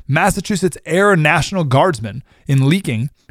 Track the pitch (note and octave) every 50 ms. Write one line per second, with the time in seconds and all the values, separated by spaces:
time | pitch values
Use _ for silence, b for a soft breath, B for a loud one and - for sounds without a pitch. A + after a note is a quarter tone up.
0 | b - C3+ D#3+ F#3 G3+ E3 G3 - - G#3+ E3+ F#3 F3+ - - - - D#3+ F#3
1 | G3+ G#3 G3 E3 D3+ D3+ E3+ E3+ - - G3+ F#3 E3 C3+ B2 C3+ E3 F#3+ D3+ A2
2 | A2+ G#2 G2 C3 b b b b b - C#3 C3+ C3+ C#3 E3+ G3+ - D#3+ A#2+ A2
3 | B2+ D3 - _ _ -